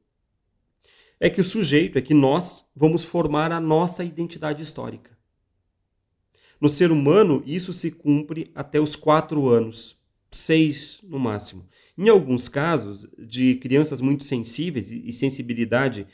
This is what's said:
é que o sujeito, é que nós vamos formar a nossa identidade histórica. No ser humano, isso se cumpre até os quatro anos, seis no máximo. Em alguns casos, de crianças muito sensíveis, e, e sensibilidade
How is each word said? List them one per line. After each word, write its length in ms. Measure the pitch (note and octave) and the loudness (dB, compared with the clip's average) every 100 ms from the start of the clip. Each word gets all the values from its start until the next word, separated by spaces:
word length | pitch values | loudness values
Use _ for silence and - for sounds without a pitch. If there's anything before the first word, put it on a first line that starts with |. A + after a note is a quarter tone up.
| _ _ _ _ _ _ _ _ _ _ _ - | _ _ _ _ _ _ _ _ _ _ _ -2
é 100 | F3 | -2
que 120 | F3+ | 0
o 20 | |
sujeito, 540 | F#3 A3 E3 D3 F#3 C3+ | -2 0 2 2 2 -2
é 40 | |
que 120 | C3 | 2
nós 580 | D3+ C3+ D#3 F3+ - - C3+ | 4 4 2 -2 -10 -16 0
vamos 280 | D#3 E3 | 2 2
formar 480 | - F3 D#3+ D3 D#3+ | -2 -2 -2 -2 -2
a 80 | E3 | -2
nossa 440 | D#3+ D#3 F3 F3+ | 0 2 0 -4
identidade 600 | F3 D#3 E3+ - D#3 D3 | -8 -6 -8 -8 -8 -8
histórica. 540 | D#3 - A#2 A2 _ _ _ _ _ _ _ _ _ _ _ _ _ _ _ - | -10 -12 -12 -14 _ _ _ _ _ _ _ _ _ _ _ _ _ _ _ 0
No 100 | D3 | 0
ser 220 | D3 F3 | 4 2
humano, 520 | D#3 C#3+ F#3 G#3 C3 - | 4 4 6 6 2 -2
isso 280 | E3+ F3+ | -8 -8
se 180 | F3+ E3 | -8 -8
cumpre 600 | - D3 C#3+ D3+ D#3+ D#3+ - | -4 0 0 0 -10 -12 -12
até 240 | C#3+ D3+ | -4 -2
os 160 | D3 - | -2 -2
quatro 520 | D#3 D3+ D3+ D3+ C3+ | 2 2 2 0 2
anos, 500 | A#2 A2+ A2+ - - _ _ _ | 2 2 -8 -18 -20 _ _ _
seis 680 | - - D#3+ D#3+ C#3+ - - | -8 0 2 2 0 -12 -16
no 160 | G3+ C#3 | -12 -4
máximo. 480 | A#2+ G#2 - F#2+ F2+ _ _ - | -4 -4 -8 -18 -20 _ _ -2
Em 120 | G#3 | 6
alguns 380 | G#3 C#3 B2 - | 6 6 -2 -2
casos, 600 | C#3+ D#3+ D#3 G2+ G2+ G#2+ - | -2 0 0 -2 -12 -18 -20
de 380 | A2+ A#2+ B2+ B2+ | -10 0 2 2
crianças 460 | B2+ C3+ D3+ C3 | 2 2 2 0
muito 220 | C3+ C#3+ | -2 -2
sensíveis, 680 | - C3 A2 - E3+ C3 G2 | -2 -6 -6 -6 -6 -6 -8
e, 160 | A#2 A#2 | -10 -12
e 60 | |
sensibilidade 920 | A#2 C3+ C#3 A#2+ A#2 A2+ A#2+ C3+ G#2 G2 | -4 -4 -4 -6 -4 0 0 0 -4 -12